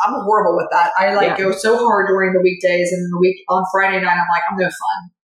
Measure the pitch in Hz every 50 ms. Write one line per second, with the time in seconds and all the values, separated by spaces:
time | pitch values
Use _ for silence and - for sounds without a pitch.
0 | 208 185 277 254 190 202 214 208 196 175 175 165 - - - 170 175 180 - 185
1 | 190 196 196 202 196 185 - 190 190 190 190 - - 220 233 240 240 226 214 202
2 | 190 190 190 190 190 185 185 185 180 180 180 - 185 180 175 180 175 175 180 180
3 | 180 175 175 175 185 185 185 - - - 185 185 185 - - 190 190 190 190 190
4 | 185 180 180 175 175 - 165 165 170 175 196 190 180 - - - - 95 - -
5 | 180 - _ _